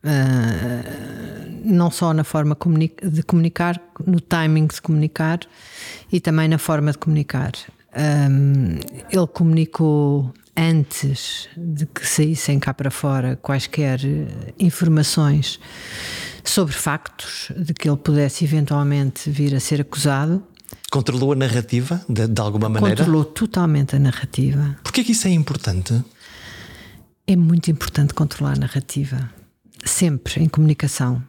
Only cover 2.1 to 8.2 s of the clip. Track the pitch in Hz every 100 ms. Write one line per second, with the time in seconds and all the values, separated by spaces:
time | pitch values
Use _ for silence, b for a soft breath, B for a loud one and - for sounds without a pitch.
2.1 | 156 151 156 147 147 175 160 160 - 196
3.1 | 156 - 175 165 - 175 175 - - 165
4.1 | 175 - 170 160 156 156 - - 151 151
5.1 | - 160 170 - B B B B B B
6.1 | 180 - 156 160 160 - 156 147 143 -
7.1 | 151 143 131 131 - - - _ - 151
8.1 | 147